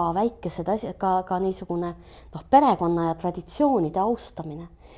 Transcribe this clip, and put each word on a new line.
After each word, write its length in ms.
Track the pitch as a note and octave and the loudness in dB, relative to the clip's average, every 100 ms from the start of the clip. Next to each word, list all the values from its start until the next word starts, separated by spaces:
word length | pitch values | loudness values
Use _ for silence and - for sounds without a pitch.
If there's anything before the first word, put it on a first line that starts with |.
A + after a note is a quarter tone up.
| E3+ | 2
väikesed 540 | E3+ A#3 A3+ F3 - E3+ | 0 0 -2 -8 -6 -4
asjad, 300 | G#3+ - - | -4 -4 -4
ka, 260 | F#3+ F#3 | 0 0
ka 140 | F#3 F#3 | 0 -2
niisugune, 520 | F#3+ F#3+ F#3 F3 F3 E3+ - - - | -2 -4 -6 -4 -4 -8 -16 -20 -18
noh, 100 | - - | -18 4
perekonna 580 | C4+ C#4+ F3 E3+ E3+ E3 | 6 6 4 2 2 0
ja 80 | E3 | -2
traditsioonide 840 | F3+ F3 E3 - D4 A#3+ D#3 F#3 | -4 -6 -6 0 2 2 0 0
austamine. 680 | G3+ A#3+ - - D#3+ D3+ E3+ - - | -2 -2 -8 -12 -10 -12 -16 -20 -20